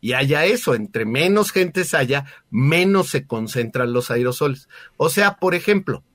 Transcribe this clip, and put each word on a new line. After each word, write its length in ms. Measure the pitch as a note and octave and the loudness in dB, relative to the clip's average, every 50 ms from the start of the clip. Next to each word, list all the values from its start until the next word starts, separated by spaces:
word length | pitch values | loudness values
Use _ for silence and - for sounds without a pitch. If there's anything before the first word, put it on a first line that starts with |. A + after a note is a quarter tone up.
y 120 | - G#2+ B2 | -4 -2 -2
haya 300 | B2+ C#3 C3+ D3 D3 D#3+ | 0 0 0 2 2 2
eso, 320 | F#3 A#3 A#3+ - - B2+ | 2 0 0 0 0 0
entre 300 | A2+ G#2+ G2 - A2 A2+ | 0 -2 -6 -4 -4 -4
menos 460 | A2 A2+ C3+ D#3+ F#3 G3+ G#3 G#3 G3+ - | -2 0 0 2 2 2 2 2 0 0
gentes 400 | G3 F#3 F3 - F#3 F3+ - - | 0 0 0 -2 -4 -4 0 0
haya, 320 | D#3 C3+ B2 C3+ C#3+ C#3 C#3 - - _ _ | 0 0 0 0 -2 -4 -8 -16 -20 _ _
menos 600 | - A2 C3 C#3 D#3+ E3+ F3+ F#3+ G3 F#3+ F3 - | -2 2 2 4 4 4 4 4 4 2 2 0
se 160 | - C#3 C#3 | -2 -4 -4
concentran 680 | - B2 A2 A2 G#2+ - B2+ A#2 A2+ - B2 B2 A#2+ A#2+ | -4 -6 -6 -6 -6 -4 -4 -4 -4 -2 -2 -2 0 0
los 180 | B2 B2 - | -2 -2 0
aerosoles. 560 | A#2+ A#2+ B2 B2+ B2 - D3+ D3 C3+ C#3 - _ - - - - _ | 0 0 0 0 0 0 -2 -2 -2 -4 -10 _ -20 -20 -20 -20 _
O 120 | _ C#3+ D#3+ | _ 0 0
sea, 260 | D3 G3+ G#3 G3+ G3+ | 2 2 2 0 0
por 200 | _ - F#3 F3 | _ -2 0 0
ejemplo 480 | F3 E3+ - G#3 G3 G3 - A2+ - _ _ | 0 0 2 0 0 0 -2 -6 -8 _ _